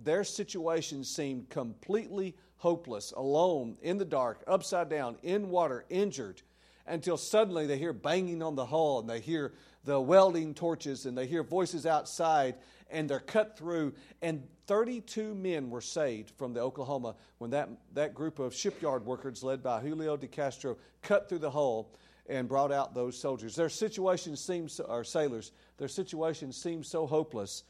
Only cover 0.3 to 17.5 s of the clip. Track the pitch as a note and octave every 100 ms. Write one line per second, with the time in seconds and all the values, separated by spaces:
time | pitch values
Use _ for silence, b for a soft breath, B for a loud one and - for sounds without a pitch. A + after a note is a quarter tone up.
0.3 | - G3+ F#3+ E3 E3 - C#3 B2+ - C#3+
1.3 | C3 B2+ D#3 A#2+ A2 - G#3 F3+ G3+ F#3+
2.3 | E3+ b b F3 E3+ E3+ G#2+ - - C3+
3.3 | C#3+ F3+ D#3+ A#2 A2 D#3 G3 F#3 D3 B2
4.3 | A2 - F#3 - F#3 D#3+ D3+ B2 A#2 E3+
5.3 | G3 G3+ F3 D#3+ B2 - F3+ G#3 C#3 G#2
6.3 | F#2 _ b b b - E3 F3+ D#3+ -
7.3 | G#3+ A3 E3+ D3+ C3+ E3+ A#2+ C#3+ F3 F#3
8.3 | E3+ D#3+ C#3+ A#2+ D#3 D#3 C3 A2+ A#2 G2+
9.3 | D#3+ C#3+ B B B C3+ C#3 C3 F#3 F#3+
10.3 | E3+ D#3 C#3+ E3+ D#3+ C#3+ C3 C3+ B2 B2+
11.3 | E3 C3 F3 F3 E3 D3+ D3+ - - E3
12.3 | D#3 C3 B2 B B B D#3+ D3+ C3+ -
13.3 | A3 G#3+ - D#3+ E3+ D3 C#3+ B B E3+
14.3 | D#3 B2+ - - G#3 A#3 B3 - - G#3+
15.3 | G3+ F#3+ E3 B2+ A#2+ - E3+ D3 A2 G#2+
16.3 | - C3 A#2+ B2 B2+ C3 C#3 A#2+ - b
17.3 | b A#2